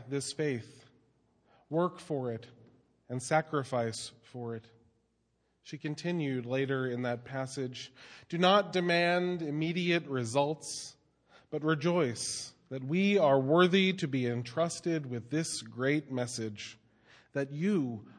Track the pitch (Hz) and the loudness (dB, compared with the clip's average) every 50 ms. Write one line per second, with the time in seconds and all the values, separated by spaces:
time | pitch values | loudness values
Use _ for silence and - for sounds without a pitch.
0 | 117 123 139 139 135 - - - 151 147 131 113 107 - - - - - _ _ | -8 -6 -6 -6 -4 -6 -4 -4 -2 -2 -2 -4 -6 -12 -18 -20 -20 -20 _ _
1 | _ _ _ _ _ _ _ _ _ _ _ _ _ - 147 165 180 175 175 - | _ _ _ _ _ _ _ _ _ _ _ _ _ -4 0 0 0 0 -2 -6
2 | - - 156 135 127 120 113 110 - - - - - - _ _ _ _ _ _ | -8 -6 -4 -4 -4 -4 -6 -6 -10 -14 -20 -20 -20 -20 _ _ _ _ _ _
3 | _ - 123 127 - - 156 156 156 - 156 143 123 - 131 120 117 117 113 - | _ -8 -8 -6 -2 2 2 2 2 0 -2 -4 -4 -2 -2 -2 -2 -2 -4 -8
4 | - - - - _ - - 123 120 117 117 113 - - - _ _ _ _ _ | -10 -12 -16 -18 _ -18 -14 -12 -10 -10 -10 -10 -12 -18 -20 _ _ _ _ _
5 | _ _ _ _ _ _ _ _ _ _ _ _ - - 160 135 - 151 151 - | _ _ _ _ _ _ _ _ _ _ _ _ -18 -14 -12 -8 -8 -8 -6 -4
6 | - 175 180 170 147 139 131 127 117 120 131 135 135 131 139 131 131 127 120 123 | -4 -4 -2 -2 -2 -2 -2 -4 -4 -2 -2 -2 0 0 -2 -2 -2 -2 -2 -2
7 | 127 120 120 120 120 - 135 135 131 131 - 143 131 127 127 - - - - - | -2 -2 -4 -4 -6 -8 -8 -8 -8 -6 -6 -6 -6 -6 -8 -10 -14 -16 -18 -20
8 | - - - - - - 170 170 180 185 196 208 190 165 165 185 175 175 170 170 | -20 -20 -20 -20 -14 -6 0 4 6 6 6 6 4 2 0 0 2 4 4 4
9 | 175 175 175 180 180 180 180 165 165 147 143 151 160 170 165 180 175 175 170 175 | 4 4 4 2 2 0 -2 -2 -4 -4 -2 -2 0 0 0 0 2 2 2 0
10 | 139 139 135 127 117 113 117 139 143 147 160 151 - - - - - - - _ | 0 -2 -4 -2 -2 0 2 2 2 2 0 -6 -8 -10 -10 -10 -12 -14 -16 _
11 | _ _ _ _ _ _ - - _ - 151 151 147 160 160 143 143 175 175 180 | _ _ _ _ _ _ -20 -20 _ -8 -6 -2 2 2 2 2 2 2 2 4
12 | 151 120 113 - - - - - - - - _ _ - 131 135 127 135 165 185 | 2 2 0 -4 -6 -8 -8 -10 -10 -14 -18 _ _ -10 -10 -8 -4 -2 0 2
13 | 196 202 202 196 160 139 139 135 131 139 160 175 180 175 180 196 190 190 185 190 | 4 4 6 6 6 8 6 6 6 6 6 6 6 8 6 6 4 4 2 0
14 | 165 135 135 131 123 120 120 120 120 - - 160 170 165 - - - 175 165 156 | -2 -2 0 0 0 0 0 -2 -4 -4 -2 -2 -2 -2 -2 -4 -2 -2 -2 -2
15 | 143 127 123 117 120 - 143 160 165 - - - - 113 110 120 127 139 147 156 | -2 -4 -6 -8 -6 -4 -4 -4 -2 -4 -6 -10 -10 -10 -6 -2 0 2 2 0
16 | 151 127 131 123 123 117 123 120 113 110 104 - - - - - _ _ _ _ | -2 -4 -4 -4 -4 -4 -4 -4 -4 -6 -6 -8 -14 -14 -16 -20 _ _ _ _
17 | _ - - - - _ - 139 139 135 143 147 175 208 208 170 135 120 117 104 | _ -20 -20 -20 -14 _ -4 -4 -4 -2 -2 -2 0 2 2 2 0 0 -4 -8
18 | - - - | -10 -14 -20